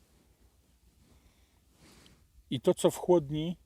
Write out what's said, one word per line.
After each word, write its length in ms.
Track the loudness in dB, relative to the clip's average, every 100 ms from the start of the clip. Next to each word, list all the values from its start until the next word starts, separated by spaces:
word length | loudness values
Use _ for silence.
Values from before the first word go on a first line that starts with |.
| _ _ _ _ _ _ _ _ _ _ _ _ _ _ _ _ _ _ -20 -20 -20 -20 _ -20 -10
I 100 | -2
to, 140 | 0
co 160 | 2 0
w 60 | 0
chłodni 600 | 2 2 2 -4 -6 -8